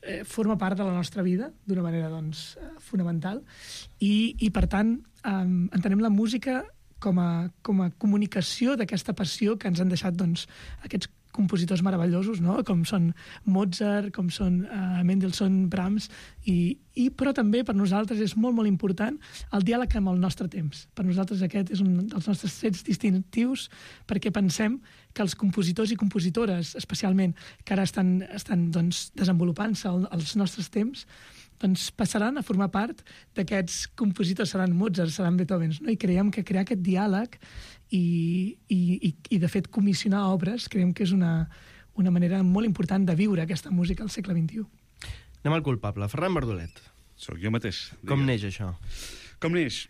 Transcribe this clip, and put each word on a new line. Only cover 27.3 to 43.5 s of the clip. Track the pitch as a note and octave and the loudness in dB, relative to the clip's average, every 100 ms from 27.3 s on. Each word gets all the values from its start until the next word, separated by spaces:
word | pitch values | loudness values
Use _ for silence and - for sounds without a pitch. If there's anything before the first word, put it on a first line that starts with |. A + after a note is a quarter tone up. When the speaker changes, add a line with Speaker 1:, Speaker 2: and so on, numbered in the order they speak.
| E3 - - | -2 -10 -20
Speaker 1:
que | - G3 | -4 0
ara | |
estan, | F#3+ - F#3 F#3 F#3 | 0 2 2 2 0
estan, | G3+ - F#3 E3+ | -10 -2 0 2
doncs, | E3 E3+ E3+ - | 2 0 0 -6
desenvolupant-se | - F#3+ F3+ F3 D#3+ G#3 G#3+ G#3 | -2 2 4 2 0 -2 -2 -2
al, | F3+ F#3 | 0 0
als | E3+ D3+ G#3+ | -2 -2 0
nostres | F#3+ - E3+ | 0 -2 -4
temps, | - A3 C#4 - - - - - - | -2 -2 -4 -16 -20 -20 -20 -20 -2
doncs, | G3 F#3 - - | 0 2 -2 -2
passaran | - A3 G#3+ C#4+ | -2 2 0 -2
a | |
formar | A3 F#3+ G3 | -2 0 0
part | G3 A3 E4 - - - | 0 -2 -6 -16 -20 -12
d'aquests | - F#3 G3+ F3 - - - | -6 -2 0 -2 -4 -8 -2
compositors, | G#3+ F#3 F#3 F#3+ G3 | -2 0 0 0 -2
seran | F#3+ F#3 F3 | 0 2 2
Mozart, | G#3+ F3+ E3 | 2 0 -2
seran | D3 F3+ F3+ | 0 0 2
Beethovens, | F3 F#3 E3 D#3 | 2 0 0 -2
no? | - | -2
I | A3+ | 0
creiem | - F3+ G3+ | 2 2 2
que | G3 | 0
crear | F3+ F#3 F#3+ | -2 0 0
aquest | G#3 | 0
diàleg | F3+ F#3 G#3 F#3+ A#3+ - - - - - _ | 0 2 2 0 -2 -8 -20 -18 -18 -20 _
i, | F#3+ F3 E3+ E3 F3 F#3+ - _ | 0 2 2 2 0 -2 -6 _
i, | F#3 F3 F#3 F3 | 2 2 2 0
i, | D3+ - | -4 -2
i, | G3+ | 0
de | E3+ | 2
fet, | G3+ F3+ | 0 -2
comissionar | - G3+ F#3 G#3+ G3 F#3+ | 2 2 2 2 2 2
obres, | F#3+ F3 A#3 - | 0 0 -4 -4
creiem | G#3+ F3+ | 0 2
que | F3 G3 | 2 2
és | F#3+ | 2
una, | F3 E3 E3 - - - - - | 2 2 -2 -6 -20 -20 -18 0
una | F#3 | 2
manera | F3 F3 F#3+ | 4 4 4
molt | F#3 F#3+ A3+ | 4 4 2
important | F3+ F3+ F#3+ F#3+ | 0 0 2 2
de | E3 | 2
viure | G#3 F#3 | 2 2
aquesta | D#3+ | 0